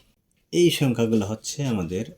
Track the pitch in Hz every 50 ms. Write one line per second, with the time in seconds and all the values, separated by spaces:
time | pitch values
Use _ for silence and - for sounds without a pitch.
0 | _ _ _ _ _ _ _ _ _ _ - 170 175 170 - - 147 131 117 113
1 | 117 110 113 110 101 95 110 - - - - - 143 131 117 101 90 82 90 95
2 | 117 151 -